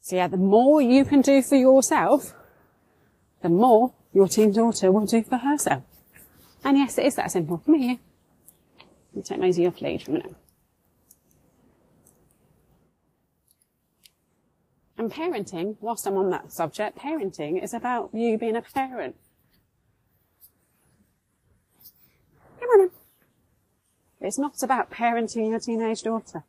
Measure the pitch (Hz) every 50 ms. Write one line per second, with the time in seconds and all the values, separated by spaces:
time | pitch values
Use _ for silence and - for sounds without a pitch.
0 | _ - 185 180 180 165 151 185 190 196 196 226 247 269 302 302 269 233 254 277
1 | 277 - 294 277 247 277 277 269 247 - 277 269 254 262 262 269 254 - 311 285
2 | 165 185 247 285 - - - - - _ _ _ _ _ _ _ _ _ _ _
3 | _ _ _ _ _ _ _ _ - 170 170 180 233 262 226 214 240 - _ _
4 | _ _ - 190 196 175 - 208 220 214 196 226 226 233 214 - - 185 190 214
5 | 214 180 233 226 214 - 262 247 247 277 294 285 - - 151 127 - _ _ _
6 | _ _ _ - - _ _ _ _ _ _ _ - 277 277 277 277 240 - -
7 | - - - - - 170 - 185 165 151 170 165 _ 294 320 302 254 240 254 240
8 | _ _ _ _ _ _ _ _ _ - _ _ _ _ _ _ - _ _ _
9 | _ _ _ 208 - - - - 190 185 175 175 170 180 170 - - 139 - -
10 | - - 151 170 - - 156 _ _ _ _ _ _ _ _ _ _ _ _ _
11 | _ _ - _ _ _ _ _ _ _ _ _ _ _ _ _ _ _ _ _
12 | _ _ _ _ _ _ _ _ _ _ _ _ _ _ _ _ _ _ _ _
13 | _ _ _ _ _ _ _ _ _ _ _ _ _ _ _ _ _ _ _ _
14 | _ _ _ _ _ _ _ _ _ _ _ _ _ _ _ _ _ _ _ -
15 | 233 214 - - 320 370 330 214 202 - - 165 175 208 214 _ 202 226 233 -
16 | - 202 196 190 196 190 180 - - 156 - - 165 156 - - 208 208 - -
17 | - 285 320 311 208 196 - - 151 147 170 180 - - - 233 220 247 247 240
18 | - - - 220 233 233 220 226 240 226 220 233 - - - 269 269 262 254 233
19 | 160 127 - _ _ _ _ _ _ _ _ _ _ _ _ _ _ _ _ _
20 | _ _ _ _ _ _ _ _ - _ _ _ _ _ _ _ _ _ _ _
21 | _ _ _ _ _ _ _ _ _ _ _ _ _ _ _ _ _ - _ _
22 | _ _ _ _ _ _ _ _ _ _ _ - 480 494 466 403 381 370 _ _
23 | _ _ _ _ _ _ _ _ _ _ _ _ _ _ _ _ _ _ _ _
24 | _ _ _ _ - 185 - - 277 285 _ - 262 233 262 240 - _ - -
25 | 233 233 233 233 226 208 - 233 220 220 226 226 - 247 226 226 226 220 220 -
26 | - 220 226 226 - - - - -